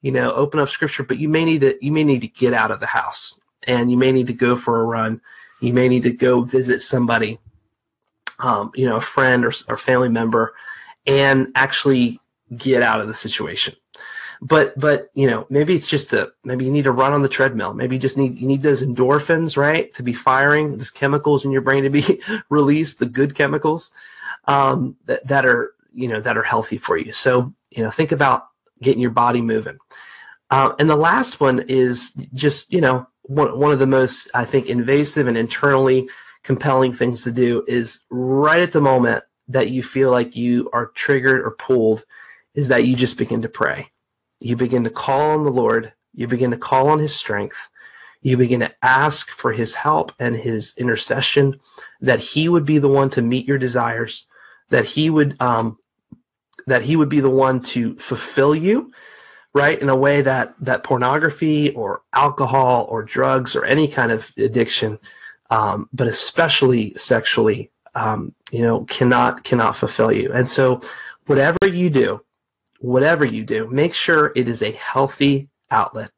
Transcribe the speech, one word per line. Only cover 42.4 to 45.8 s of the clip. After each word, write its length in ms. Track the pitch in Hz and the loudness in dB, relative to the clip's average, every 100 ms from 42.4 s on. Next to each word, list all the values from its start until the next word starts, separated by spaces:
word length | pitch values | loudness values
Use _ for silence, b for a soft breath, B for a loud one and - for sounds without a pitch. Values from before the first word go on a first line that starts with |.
| B - | B -6
is 140 | 135 | 0
that 160 | 123 120 | 2 2
you 100 | 127 | 2
just 220 | 123 - | 0 -2
begin 240 | 117 113 | -4 -4
to 80 | 113 | -6
pray. 420 | - - - - _ _ _ _ _ | -4 -4 -4 -12 _ _ _ _ _
You 160 | 117 117 | -6 -2
begin 300 | 123 123 113 | 0 0 -2
to 40 | |
call 420 | - - 135 151 | -4 -2 0 2
on 120 | 151 | 2
the 80 | 147 | 0
Lord. 400 | 127 113 113 | 0 2 0